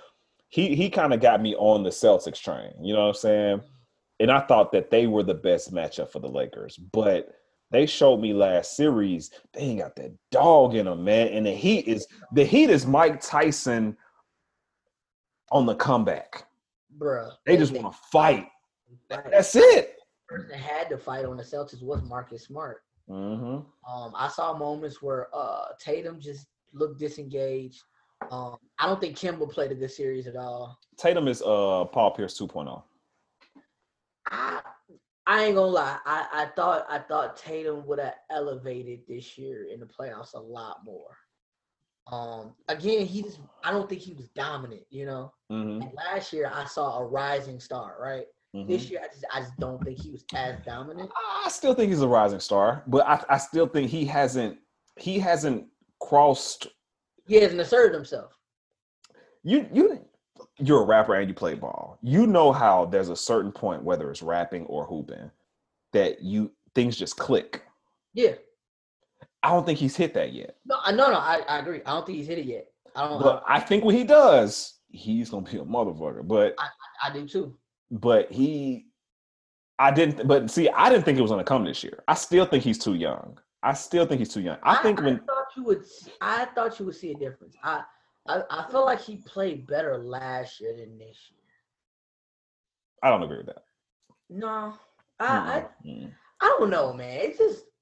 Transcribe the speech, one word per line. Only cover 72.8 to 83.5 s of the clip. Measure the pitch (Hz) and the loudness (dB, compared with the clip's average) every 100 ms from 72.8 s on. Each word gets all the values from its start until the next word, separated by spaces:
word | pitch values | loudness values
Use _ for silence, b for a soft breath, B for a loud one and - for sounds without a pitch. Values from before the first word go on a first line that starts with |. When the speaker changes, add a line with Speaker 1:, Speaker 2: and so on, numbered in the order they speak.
| _ 131 | _ -6
Speaker 2:
I | 147 | -4
don't, | 147 | 2
Speaker 1:
But | 135 - - | 2 2 0
Speaker 2:
I | 139 | 0
Speaker 1:
I | |
think | - 208 | 2 2
when | 220 226 | 4 2
he | |
does, | 240 302 262 139 107 - - _ _ | 8 8 10 8 6 -4 -12 _ _
he's | - 107 113 113 | -14 -4 -4 -4
gonna | 101 92 | -8 -8
be | 104 | -10
a | |
motherfucker. | 71 120 104 78 78 55 80 | -4 -2 -2 -4 -8 -8 0
But | 107 101 - | 4 4 0
Speaker 2:
I, | 151 - - - | -10 -12 -20 -8
I, | 143 | -8
I | |
do | 143 147 | -8 -6
too. | 190 139 - _ _ _ | -6 -6 -12 _ _ _
Speaker 1:
But | 113 117 110 - | -2 4 4 4
he, | 113 143 151 135 120 - _ _ _ _ _ _ _ _ - | 0 0 0 -6 -8 -12 _ _ _ _ _ _ _ _ 2
I | 139 | 4
didn't, | 143 156 143 131 | 6 2 2 4
but | 139 113 | 4 4
see, | - 156 | 2 2
I | - 214 | 6 6
didn't | 240 160 | 6 4
think | 131 | 2
it | |
was | 107 | 2
gonna | 101 | 0
come | 87 131 | 0 0
this | 87 - | 0 -6
year. | - - - | -12 -8 -2
I | 156 | -2
still | - 175 180 | 4 4 4
think | 135 | 2
he's | 117 110 | 0 -2
too | 110 90 | -2 -2
young. | 80 58 - - _ | -2 -6 -12 -20 _